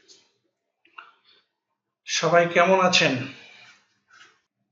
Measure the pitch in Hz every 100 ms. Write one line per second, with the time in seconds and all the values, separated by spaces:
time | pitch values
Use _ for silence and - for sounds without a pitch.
0 | _ - _ _ _ _ _ _ _ -
1 | - _ _ _ _ _ _ _ _ _
2 | - - 160 170 170 175 175 190 180 -
3 | 156 123 - - - - - _ _ _
4 | _ - - _ _ _ _